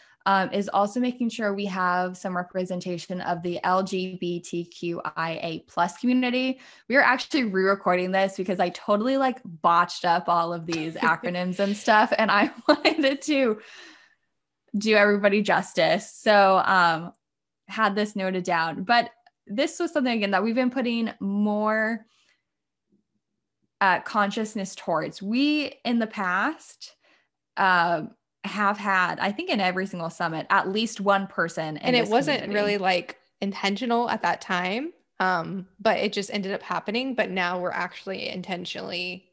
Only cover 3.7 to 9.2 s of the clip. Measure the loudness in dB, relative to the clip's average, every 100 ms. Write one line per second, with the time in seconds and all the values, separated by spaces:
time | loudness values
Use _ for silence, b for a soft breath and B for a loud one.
3.7 | 0 0 -2 -4 -6 -6 -6 -6 -8 -8
4.7 | -8 -6 -6 -6 -6 -6 -6 -8 -8 -6
5.7 | -2 -2 0 0 2 2 0 -2 -4 B
6.7 | B 0 4 6 4 0 0 0 2 2
7.7 | 2 2 0 2 2 0 0 -4 0 -2
8.7 | -2 0 0 2 2